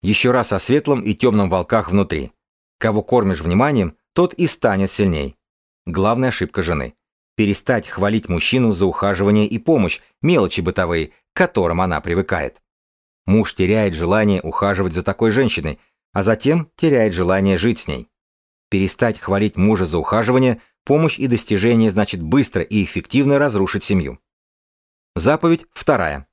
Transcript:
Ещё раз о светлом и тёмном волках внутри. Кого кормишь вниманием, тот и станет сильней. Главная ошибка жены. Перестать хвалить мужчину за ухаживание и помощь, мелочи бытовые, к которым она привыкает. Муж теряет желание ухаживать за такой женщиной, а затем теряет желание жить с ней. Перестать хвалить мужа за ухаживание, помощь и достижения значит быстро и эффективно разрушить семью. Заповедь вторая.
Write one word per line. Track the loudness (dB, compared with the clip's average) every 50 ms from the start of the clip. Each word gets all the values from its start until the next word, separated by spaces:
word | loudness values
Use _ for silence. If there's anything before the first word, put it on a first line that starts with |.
Ещё | 0 0 -2 0 2 2 2
раз | 2 0 0
о | -2 -4
светлом | 0 2 0 0 2 0 -2 0
и | 0 -4 -2
тёмном | 2 2 2 4 4 2 2
волках | 0 -2 -2 0 0 0 0 0
внутри. | 0 0 0 0 -2 -6 -6 -8 _ _ _ _ _ _ _ _ _ _
Кого | -2 0 0 0 -2
кормишь | 2 2 2 2 2 -2 -2
вниманием, | -2 0 2 2 2 2 2 0 -2 -2 -6 _ _ _
тот | _ 0 0 0 0
и | 0 -2 -2
станет | -2 0 0 0 0 2 -2 -2
сильней. | 0 0 0 0 0 -2 -4 -6 -10 _ _ _ _ _ _ _ _ _ _
Главная | -8 -4 -2 0 0 0 0 0 -2
ошибка | -2 -2 -6 -6 -4 -6
жены. | -4 -2 -2 -4 -4 -8 -12 _ _ _ _ _ _ _ _ 0
Перестать | 0 0 0 -2 -2 -2 -2 -2 -2 -6
хвалить | -6 -2 -2 0 0 -2 -2 -2
мужчину | -4 -2 -2 0 0 2 2 2 2
за | 2 0
ухаживание | 0 0 0 -2 -2 0 0 2 2 4 4 2 0
и | -2 -4
помощь, | 0 2 2 2 2 0 -2 -6 _ _ _ _
мелочи | 0 2 2 4 2 0 -2 -2
бытовые, | -4 -2 -2 -2 -2 0 -2 -2 -4 -6
к | _ _ _ _ _
которым | -2 -2 0 2 0 0 0 0 0
она | 0 0 -2 -4
привыкает. | -2 -2 -2 -2 -2 -2 -4 -4 -4 -6 -10 _ _ _ _ _ _ _ _ _ _ _ _ _ _
Муж | 2 2 2 2 0 -2
теряет | -2 0 2 2 2 0 0 -2
желание | -2 -2 0 2 2 2 2 2 0
ухаживать | -2 -6 -4 -2 -2 0 0 0 -2 -2 -4
за | -4 -4
такой | -4 -2 0 0 0
женщиной, | 2 2 0 0 -2 -4 -6 -6 -8 -10 _ _ _ _ _ _ _
а | -4 0
затем | 0 0 0 0 0 0 0 -2 _ _ -2
теряет | 0 2 2 4 2 2 0
желание | -2 0 0 2 2 2 2 2 2
жить | 2 0 -2 -2
с | -4 -8
ней. | -8 -10 -10 _ _ _ _ _ _ _ _ _ _ _ _ _
Перестать | -2 0 0 0 0 0 -2 -2 -2 -4
хвалить | -4 -2 -2 0 0 -2 0 0
мужа | 2 2 2 2 0
за | -2 -2 -4
ухаживание, | -2 0 -2 0 0 2 2 2 2 2 0 -2 _ _ _ _ _
помощь | 0 2 2 2 0 -2 -2
и | -2 0
достижения | 0 -2 0 -2 -2 0 2 2 4 4 2 2
значит | 2 0 -2 -2 -4 -8
быстро | -4 0 2 2 0 0 -2 -4
и | -4 -2 0 -2 -2
эффективно | 0 -4 -8 -8 -2 0 0 2 4 2 2
разрушить | 2 0 0 0 -2 0 -2 -6 -4
семью. | 0 0 0 0 -2 -8 -14 _ _ _ _ _ _ _ _ _ _ _ _ _ _ _ _ _ _ _
Заповедь | -2 0 0 0 2 2 0 0 0 -2 _ _
вторая. | -6 -2 0 0 0 0 -4 -4 -8 -12 _